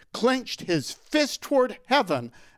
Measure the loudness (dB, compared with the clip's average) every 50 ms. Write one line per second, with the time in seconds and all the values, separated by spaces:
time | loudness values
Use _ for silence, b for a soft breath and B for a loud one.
0 | b _ -4 0 2 2 2 0 -2 -8 -12 -8 -4 -2 -2 -2 -2 -4 -10 -16
1 | _ -2 0 0 0 0 -2 -8 -4 0 2 2 2 2 -2 -8 _ 2 2 2
2 | 4 2 -2 -2 -4 -6 b b b b b